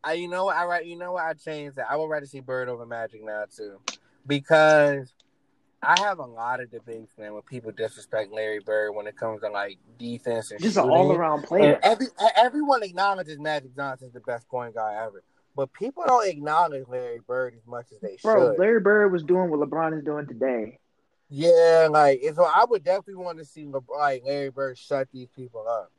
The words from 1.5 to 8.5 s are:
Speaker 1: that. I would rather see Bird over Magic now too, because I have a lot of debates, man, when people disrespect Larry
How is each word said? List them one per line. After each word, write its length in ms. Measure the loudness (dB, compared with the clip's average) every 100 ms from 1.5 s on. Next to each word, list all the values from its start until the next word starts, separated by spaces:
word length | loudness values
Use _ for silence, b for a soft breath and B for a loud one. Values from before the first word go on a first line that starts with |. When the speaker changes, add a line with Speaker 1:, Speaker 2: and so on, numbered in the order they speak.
| -12 -12 -10
Speaker 1:
that. 100 | -6
I 80 | -4
would 80 | -4
rather 220 | -6 -8
see 120 | -18
Bird 300 | -8 -6 -6
over 160 | -10 -10
Magic 380 | -10 -10 -12 -10
now 200 | -10 -10
too, 260 | -12 -16 -12 -14 -14 _ _ -6
because 840 | -6 2 6 6 6 4 0 -8 _ _ _ _ _ _ _
I 180 | 2 2
have 180 | 2 -4
a 60 | -10
lot 340 | -10 -8 -6
of 100 | -8
debates, 480 | -16 -16 -16 -18 _
man, 160 | -16
when 80 | -16
people 300 | _ -14 -14
disrespect 600 | -8 -8 -8 -8 -6 -6
Larry 280 | -6 -6